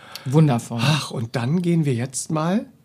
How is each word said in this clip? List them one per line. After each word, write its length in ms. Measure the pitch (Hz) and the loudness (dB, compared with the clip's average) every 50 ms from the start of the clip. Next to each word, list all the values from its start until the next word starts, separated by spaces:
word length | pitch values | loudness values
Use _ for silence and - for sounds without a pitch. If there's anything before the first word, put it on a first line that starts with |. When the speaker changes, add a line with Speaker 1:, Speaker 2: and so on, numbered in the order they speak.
| - - - - - | -20 -20 -20 -12 -6
Speaker 1:
Wundervoll. 540 | 131 131 160 156 143 123 117 - - 117 117 | 2 4 4 6 6 4 0 -2 -4 -4 -2
Speaker 2:
Ach, 300 | 117 143 156 143 - - | 0 0 0 0 -2 -6
und 240 | - - 117 113 - | -6 -6 -8 -4 -4
dann 260 | 127 117 127 160 185 | -4 -2 0 0 0
gehen 240 | 175 170 170 165 156 | 2 2 2 2 2
wir 80 | 143 127 | 2 0
jetzt 380 | 113 123 139 - - - - | 0 -2 -4 -6 -8 -6 -4
mal 340 | 160 151 156 170 185 233 277 - - _ | -4 -2 0 0 0 0 -2 -4 -14 _